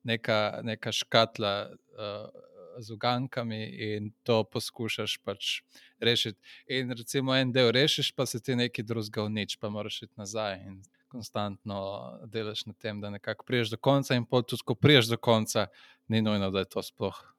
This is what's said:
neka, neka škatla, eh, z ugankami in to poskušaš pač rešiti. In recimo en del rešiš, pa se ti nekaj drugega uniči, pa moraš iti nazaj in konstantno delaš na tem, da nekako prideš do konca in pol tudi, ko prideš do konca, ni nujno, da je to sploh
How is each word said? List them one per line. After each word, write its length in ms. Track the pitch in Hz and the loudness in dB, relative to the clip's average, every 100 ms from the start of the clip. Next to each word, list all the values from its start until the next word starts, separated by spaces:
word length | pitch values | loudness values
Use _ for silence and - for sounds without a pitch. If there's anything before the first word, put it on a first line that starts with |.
neka, 380 | 123 113 - 110 107 113 | -2 -2 2 2 2 -2
neka 320 | 117 110 117 | -6 -4 -4
škatla, 600 | 107 - 120 113 - 104 101 104 - _ | -4 4 6 6 2 -2 -2 -4 -14 _
eh, 360 | 104 107 104 107 - - 92 87 | -10 -8 -8 -12 -18 -20 -20 -20
z 160 | 117 110 | -16 -14
ugankami 680 | 110 123 123 131 - 117 110 110 127 | -2 0 0 -2 -4 -4 -6 -8 -6
in 300 | 107 107 104 - | -4 -4 -6 -8
to 260 | - 113 | 2 4
poskušaš 720 | 107 117 - - 113 - 107 - | 4 -4 -6 -6 -6 -4 -4 -4
pač 420 | - 98 - - _ - - _ | -6 -6 -4 -6 _ -20 -20 _
rešiti. 420 | 113 120 117 98 - - | 2 2 0 -6 -18 -20
In 260 | - 131 123 | -6 -4 -4
recimo 440 | 120 113 139 131 | -6 -2 -2 2
en 160 | 131 131 | 2 4
del 160 | 123 120 | 4 6
rešiš, 420 | 120 151 - 139 | 6 4 2 -2
pa 120 | - 127 | -2 -4
se 140 | 120 | -2
ti 140 | - | -2
nekaj 300 | 123 123 - | 0 0 -2
drugega 380 | 110 117 107 107 | -4 -4 -4 -4
uniči, 360 | 107 107 98 - | -2 -2 -4 -4
pa 100 | 107 | -6
moraš 300 | 104 107 - | -6 -8 -10
iti 120 | 117 | -12
nazaj 400 | - 101 110 107 95 | -14 -8 -4 -4 -4
in 160 | 98 95 98 _ _ | -10 -16 -20 _ _
konstantno 760 | 123 104 110 104 98 107 98 98 101 123 - | -14 -8 -4 -4 -6 -8 -6 -4 -6 -12 -14
delaš 420 | 123 - 107 107 | -8 -6 -6 -6
na 80 | - | -10
tem, 220 | - 110 104 | -10 -8 -8
da 120 | 104 | -8
nekako 340 | 101 - 107 | -8 -8 -8
prideš 260 | - 127 110 | 0 0 0
do 60 | 110 | 2
konca 360 | - 139 135 | 4 4 4
in 100 | 127 | 0
pol 160 | 117 127 | 2 0
tudi, 200 | 117 117 | 0 -6
ko 120 | - | -4
prideš 320 | 117 143 143 113 | 2 6 6 6
do 100 | 117 | 2
konca, 480 | - 113 107 117 98 - - _ | 4 4 4 0 0 -6 -20 _
ni 160 | _ 110 | _ 2
nujno, 280 | 107 104 98 | 2 2 2
da 80 | 95 | 0
je 120 | 92 | -2
to 120 | - | -4
sploh 360 | 90 _ 101 - - | -8 _ -6 -6 -18